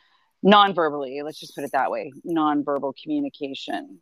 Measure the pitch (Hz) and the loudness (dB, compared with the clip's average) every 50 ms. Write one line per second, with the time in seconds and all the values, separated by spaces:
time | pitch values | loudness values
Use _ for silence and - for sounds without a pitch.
0 | _ _ _ _ _ _ _ _ - 185 208 208 202 196 185 170 165 151 143 147 | _ _ _ _ _ _ _ _ 6 8 8 8 8 6 4 2 0 0 0 -2
1 | 139 127 135 147 147 151 151 - 165 147 - 160 143 135 - 135 123 85 107 117 | -6 -6 -6 -8 -8 -10 -12 -14 -18 -14 -10 -8 -8 -2 -2 0 0 0 -2 -4
2 | 101 - 127 - - 175 170 160 156 151 147 147 139 151 143 139 135 139 131 - | -6 -10 -14 -14 -8 -4 -2 0 0 2 0 0 -2 -2 -4 -4 -4 -6 -8 -10
3 | - 156 151 147 143 139 - - 147 135 135 - - - 123 92 - - 98 - | -8 -6 -4 -4 -4 -6 -8 -10 -10 -10 -10 -12 -10 -8 -8 -8 -10 -14 -20 -20